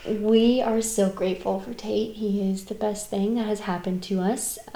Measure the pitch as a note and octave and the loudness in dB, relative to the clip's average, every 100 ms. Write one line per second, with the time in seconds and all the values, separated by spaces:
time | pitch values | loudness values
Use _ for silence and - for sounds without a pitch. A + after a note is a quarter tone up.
0 | - G#3+ G#3+ A3+ A#3 B3+ A3+ A3+ A3 - | -4 0 4 6 6 4 2 0 0 2
1 | F#3+ - F#3 F#3 F#3+ F#3+ A#3+ A#3 G#3+ G#3 | 2 2 -2 0 -2 -2 -4 -8 -2 -2
2 | A3 G#3+ G#3+ G3+ F#3+ F#3+ - G3+ G#3+ G#3 | -2 -2 -2 0 0 -2 -4 -4 -4 -4
3 | - G3 G3+ A#3 G#3+ G#3 G3+ F3 F#3 F#3 | -4 -2 0 0 0 -2 -2 -4 -2 -4
4 | - F#3+ F#3 B3 - - - | -2 0 0 0 -4 -8 -10